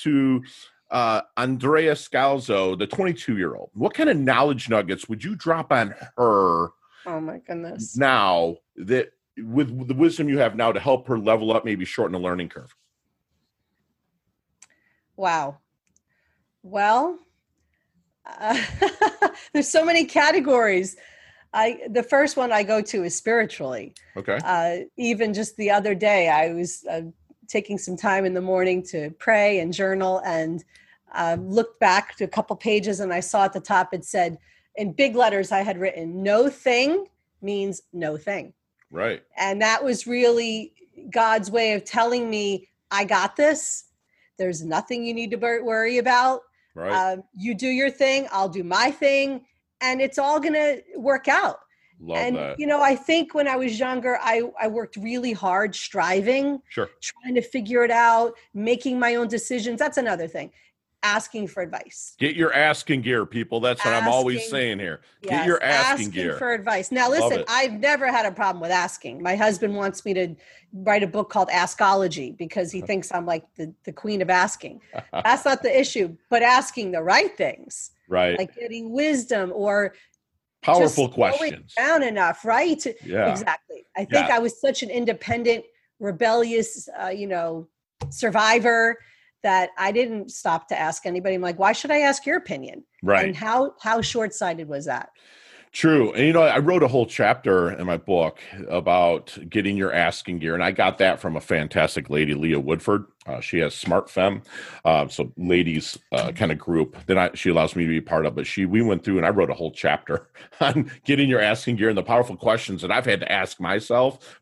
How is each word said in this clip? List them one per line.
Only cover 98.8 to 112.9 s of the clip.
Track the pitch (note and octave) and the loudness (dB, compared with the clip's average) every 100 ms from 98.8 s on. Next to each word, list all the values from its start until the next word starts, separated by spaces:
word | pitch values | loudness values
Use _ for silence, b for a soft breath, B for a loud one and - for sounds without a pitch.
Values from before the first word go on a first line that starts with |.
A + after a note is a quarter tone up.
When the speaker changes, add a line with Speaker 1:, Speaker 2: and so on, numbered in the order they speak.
| E2+ F2+ F2 E2 - - E2 | 2 4 4 2 -4 -16 -4
Speaker 1:
getting | G#2+ G2+ G2 | -2 0 0
your | F#2+ | 0
asking | F2 E2+ - - F2 | 2 0 -2 -8 -6
gear. | D#2+ | -4
And | E2+ | 0
I | F2+ | 0
got | F#2+ F#2+ G2 | 2 0 4
that | F#2+ E2 | 2 2
from | F2+ D#2+ | -4 -6
a | |
fantastic | - D#2+ D2+ - D#2 E2 B1+ | -2 -2 0 0 0 0 -4
lady, | D2+ D2 | -2 0
Leah | C#2+ D#2+ D2 | 0 0 0
Woodford. | C#2 D#2+ - G#2 - _ - | 0 -2 0 -2 -2 _ -12
Uh, | B1+ | -10
she | - E2+ | -4 -2
has | D2+ | -2
Smart | - F2+ F2+ - | -4 0 0 0
Femme. | F#2+ G2 G2+ B B B B | 0 0 0 B B B B
Uh, | E2 D#2 C#2 | 2 2 2
so | - B1 - | -4 -6 -4
ladies, | F2+ F2+ E2+ D#2 - - _ | 2 2 2 -2 -6 -12 _
uh, | B1+ A#1+ | -4 -4
kind | - F#2+ | -2 -2
of | D2+ | -2
group | - E2 D2+ - - | -2 0 0 -4 0
that | F#2 | 2
I, | F2+ | 2
she | - F#2+ | 0 0
allows | E2 D#2+ F2 | 2 2 0
me | |
to | E2 | 0
be | D#2+ | -2
part | D#2+ D#2+ | 0 0
of. | D#2 | 0
But | D2+ - | -4 -6
she, | - | -4
we | F#2 A2 | 0 2
went | A2+ F2 | 2 0
through | - F#2 | 0 0
and | E2+ | 2
I | |
wrote | G#2 D#2 | 2 0
a | |
whole | - D#2+ | -2 -6
chapter | - D2+ D2+ - D2 - B | -2 -2 -2 -2 -6 -6 B
<laughs> | B - | B -2
on | C#3 C#3+ D3+ B | 0 0 -2 B
getting | - C#3+ C#3 | 0 2 4
your | B2 | 4
asking | G#2 - - A2 | 2 0 -2 0
gear | A2+ | 2
and | G2 | 0
the | |
powerful | F2+ A#2+ A#2+ F2+ | 2 2 2 0
questions | A2+ A2+ - F2+ | 0 0 -2 -6
that | F2+ | -2